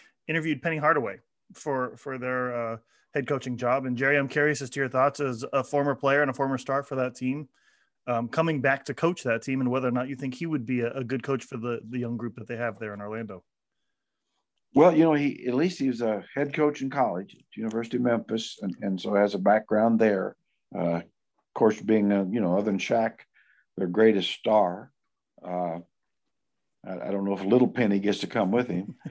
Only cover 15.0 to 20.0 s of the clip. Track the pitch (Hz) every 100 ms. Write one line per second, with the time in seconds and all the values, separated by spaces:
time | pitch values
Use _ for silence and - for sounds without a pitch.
15 | 160 147 143 - 123 127 180 180 135 117
16 | 113 104 - 139 143 156 147 147 135 135
17 | 117 90 98 - _ 107 110 113 117 123
18 | 123 117 113 110 - - 98 - 101 95
19 | 104 101 104 104 98 107 - 107 117 113